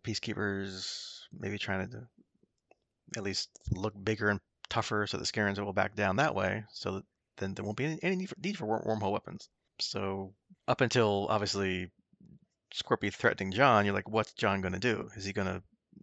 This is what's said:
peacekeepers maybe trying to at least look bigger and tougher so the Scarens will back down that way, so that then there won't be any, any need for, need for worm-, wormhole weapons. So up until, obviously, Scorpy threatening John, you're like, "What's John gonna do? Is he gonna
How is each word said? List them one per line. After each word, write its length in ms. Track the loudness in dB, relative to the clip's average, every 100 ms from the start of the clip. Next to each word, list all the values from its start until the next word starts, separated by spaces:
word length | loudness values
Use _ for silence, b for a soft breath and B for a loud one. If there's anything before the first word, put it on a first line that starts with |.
peacekeepers 1160 | -6 -4 -4 -2 0 0 -4 -6 -8 -8 -12 -16 -16
maybe 240 | -8 -6 -4
trying 320 | -2 -2 -4
to 180 | -8 -14 _ _ _ _ _ _ _ _ _ -12 -6
at 60 |
least 260 | -4 -4 -8 -12 -4
look 240 | -2 -2 -2
bigger 260 | -2 2 2
and 120 | 2 -4 _ -6
tougher 380 | -4 0 0 0
so 100 | -2
the 80 |
Scarens 340 | -2 0 2 0
will 140 | 0
back 220 | 2 0
down 220 | 2 2 4
that 180 | 2
way, 300 | 2 0 0 -6
so 220 | -8 -6
that 100 | -6 -8 _ _ -8
then 180 | -6
there 100 | -4
won't 120 | -4 -2
be 80 |
any, 140 | -2 -2
any 140 | -2 -2
need 120 | -4
for, 80 | -6
need 160 | -6 -4
for 80 | -2
worm-, 160 | -2
wormhole 280 | 0 0 0
weapons. 360 | -2 -4 -12 -14 _ _ -8
So 540 | -6 -2 -2 -4 -8 -14 _ -6 -2
up 140 | 2
until, 480 | 4 4 4 4 2
obviously, 600 | 0 0 0 0 -2 -4 _ _ _ -20 -20 _ _ _
Scorpy 400 | -10 0 0 0
threatening 380 | 2 2 2 0
John, 320 | 4 8 8
you're 100 | 6
like, 140 | 2 0
"What's 240 | 0 0
John 280 | 0 2 2
gonna 200 | 0 0
do? 280 | 2 0 -4 -8
Is 80 |
he 80 | -4
gonna 300 | -2 -2 -2 -8 _ _ -20